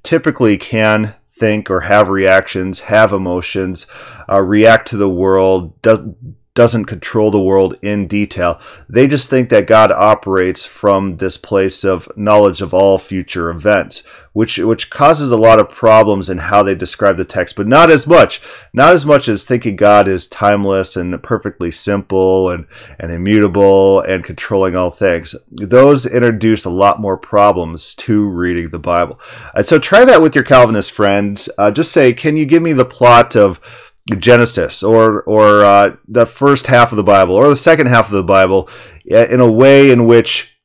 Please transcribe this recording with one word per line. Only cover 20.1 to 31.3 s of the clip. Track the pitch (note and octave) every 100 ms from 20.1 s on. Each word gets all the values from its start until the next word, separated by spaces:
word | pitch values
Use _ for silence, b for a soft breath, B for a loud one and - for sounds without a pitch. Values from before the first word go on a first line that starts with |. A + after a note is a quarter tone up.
| F#2 -
timeless | - G#2 G2+ G2 F#2+ F#2 F#2
and | F2+ E2+
perfectly | - G#2+ G#2 - F2
simple | - - G2+ F#2+ F#2+ F#2 F#2+ F#2
and, | F2 D2+ B B B
and | E2
immutable | E2+ F#2 G#2+ G#2 F#2 G2 G2 G2 G2
and | - F#2
controlling | E2+ E2 - G2+ F#2+ F2+
all | F2+
things. | - G2 E2+ D#2+ - _
Those | - G2+ B2 C#3 C#3 A#2+
introduce | B2 A#2+ A2 A2 A2 F#2
a |
lot | F2 G2 G2+
more | G#2 F#2
problems | - G#2 G#2 F2+ E2 E2 - -
to | - G#2+ G#2
reading | F2 F2+ F2 E2+
the | E2
Bible. | E2+ F2 E2 - B B B -
And | G#2+
so | D#3
try | - G3+
that | B3+ G3
with | D#3+ C#3
your |
Calvinist | A#2+ C3 A#2 A2 G2
friends. | - G2+ G2+ G2+